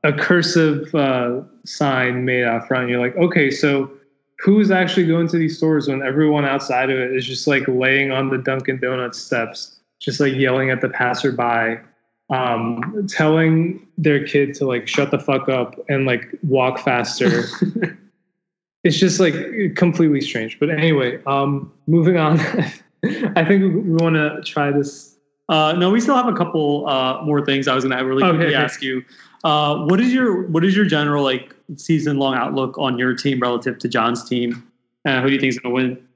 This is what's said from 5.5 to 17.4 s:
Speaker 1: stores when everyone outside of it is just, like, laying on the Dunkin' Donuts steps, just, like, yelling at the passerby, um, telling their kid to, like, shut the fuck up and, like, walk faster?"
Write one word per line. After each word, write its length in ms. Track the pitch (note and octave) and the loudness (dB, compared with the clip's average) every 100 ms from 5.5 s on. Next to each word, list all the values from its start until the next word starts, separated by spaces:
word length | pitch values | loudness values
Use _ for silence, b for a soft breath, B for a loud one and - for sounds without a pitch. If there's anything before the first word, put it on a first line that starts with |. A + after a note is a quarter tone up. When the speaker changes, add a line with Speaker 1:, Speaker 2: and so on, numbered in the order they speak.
| D#3 | 0
Speaker 1:
stores 300 | D#3+ D#3 C#3+ | 0 2 0
when 120 | C3+ | -4
everyone 440 | C3+ C#3 D3+ D3+ C#3 | -2 2 2 2 2
outside 420 | C3+ C#3 B2+ C3 | -2 -2 -2 0
of 100 | C3 | -2
it 160 | B2+ | -2
is 120 | C3 B2 | -4 -4
just, 200 | B2+ - | -4 0
like, 200 | C#3 C3+ | 0 2
laying 420 | B2+ C3 C3+ C#3 | 0 2 2 0
on 200 | C3 C3+ | -2 -2
the 80 | C3 | -2
Dunkin' 400 | C3 C3+ C3 C3 | -2 -2 -4 -4
Donuts 380 | B2+ B2+ A#2+ - | -4 -4 -6 -10
steps, 600 | - B2 A2+ - - _ _ _ | -4 -4 -4 -8 -18 _ _ _
just, 200 | - - | -8 0
like, 140 | C#3+ | 0
yelling 360 | C3 C3+ C3 C3 | 2 2 2 0
at 100 | B2 | 0
the 80 | B2+ | -2
passerby, 920 | - B2 B2 C#3 B2 A#2+ A#2 A2+ A2+ - _ _ _ _ | 0 -2 0 -2 0 0 0 0 -4 -12 _ _ _ _
um, 760 | C3 B2+ A#2 A#2 A#2+ F3 G#3+ G3 | -2 -2 -2 -2 -4 -4 -4 -6
telling 800 | - D#3 D#3+ D#3+ D#3+ E3+ F#3 _ - | 0 2 4 4 2 0 -4 _ -2
their 260 | D#3 C#3+ | 2 2
kid 300 | C#3+ C#3+ C#3 | 2 0 0
to, 120 | C#3 C3+ | -2 -2
like, 220 | A#2+ A2 | -2 -2
shut 220 | - C#3 | -2 0
the 80 | C3+ | -2
fuck 300 | C#3+ C3+ C3+ | 0 -2 0
up 240 | C3 A#2 - - | -2 -2 -8 -4
and, 180 | C3+ C3 | -2 0
like, 220 | A#2+ - - | -2 -4 -8
walk 340 | D3+ C3 B2+ B2 | 0 2 2 0
faster?" 640 | - B2 A#2 - B2 A#2+ | -2 0 -2 0 2 2